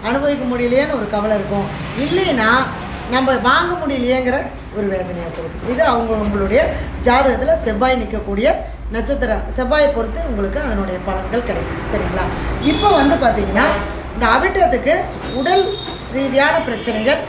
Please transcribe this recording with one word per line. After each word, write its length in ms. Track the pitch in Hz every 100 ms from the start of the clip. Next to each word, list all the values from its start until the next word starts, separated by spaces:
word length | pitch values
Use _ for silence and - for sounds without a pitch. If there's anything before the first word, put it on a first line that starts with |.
அனுபவிக்க 400 | 208 269 285 285 254
முடியலையேன்னு 500 | 247 240 254 302 277
ஒரு 120 | 208
கவலை 240 | 214 214 214
இருக்கும், 280 | 190 202 196 - - -
இல்லைன்னா 500 | 294 349 359 262 220 247 262 - - - -
நம்ம 240 | 247 262 254
வாங்க 360 | 220 294 349
முடியலையேங்கிற 640 | 359 311 269 240 254 254 269 - - - 208
ஒரு 100 | 202
வேதனையா 380 | 190 180 175 165
இருக்கும். 440 | 165 160 - 180
இது 120 | 254
அவங்க, 300 | 320 240 226
உங்களுடைய 600 | 220 208 202 196 233 320 - - -
ஜாதகத்துல 500 | 247 240 277 220 277 320
செவ்வாய் 360 | 247 208 254 254
நிக்கக்கூடிய 520 | 208 220 - 202 262 349 - - -
நட்சத்திரம், 500 | 220 233 277 240 202 - -
செவ்வாயை 320 | 240 302 285 233
பொறுத்து 260 | 220 - 311
உங்களுக்கு 320 | 208 196 -
அதனுடைய 400 | - 196 190 185 196
பலன்கள் 400 | 190 190 240 233
கிடைக்கும். 340 | - - - -
சரிங்களா? 340 | 208 180 185 190 - - -
இப்போ 280 | 285 320 415
வந்து 260 | 339 277 330
பாத்தீங்கன்னா 520 | 240 208 190 196 294 311 - - -
இந்த 120 | 220 226
அவிட்டத்துக்கு 680 | - 370 381 359 254 262 349 - - -
உடல் 440 | 226 277 381 370 - - - -
ரீதியான 460 | 262 269 262 285 320
பிரச்சனைகள் 580 | - 220 - 214 220 311